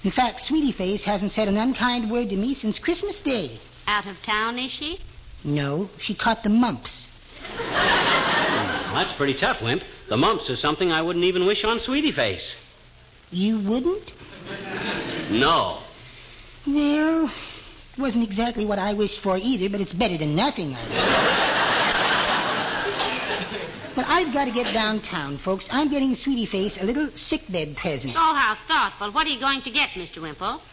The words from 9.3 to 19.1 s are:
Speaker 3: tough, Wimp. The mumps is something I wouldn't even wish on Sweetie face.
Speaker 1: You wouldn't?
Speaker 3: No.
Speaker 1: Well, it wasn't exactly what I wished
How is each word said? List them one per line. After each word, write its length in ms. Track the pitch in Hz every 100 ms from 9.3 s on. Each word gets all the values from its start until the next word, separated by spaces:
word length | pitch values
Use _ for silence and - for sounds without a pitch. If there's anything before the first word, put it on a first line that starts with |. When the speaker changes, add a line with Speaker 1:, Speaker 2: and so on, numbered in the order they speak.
Speaker 3:
tough, 280 | 139 220 -
Wimp. 220 | 113 160 - - -
The 80 | 113
mumps 340 | 175 220 -
is 80 | 123
something 320 | 147 151 180
I 120 | 160
wouldn't 220 | 165 170
even 220 | 180 185 185
wish 160 | 208
on 140 | 214 226
Sweetie 340 | 233 277 302
face. 440 | 151 113 87 - - - - - - - - -
Speaker 1:
You 280 | 180 202 220
wouldn't? 520 | 196 240 311 403 - - - - - - - - - - - - 76
Speaker 3:
No. 480 | 107 139 160 95 - - - - - - - - - 294
Speaker 1:
Well, 600 | 285 285 294 311 330 294
it 720 | - - - - - - -
wasn't 260 | 269 226
exactly 400 | 226 196 240 240 208
what 120 | 202
I 140 | 196
wished 260 | 208 202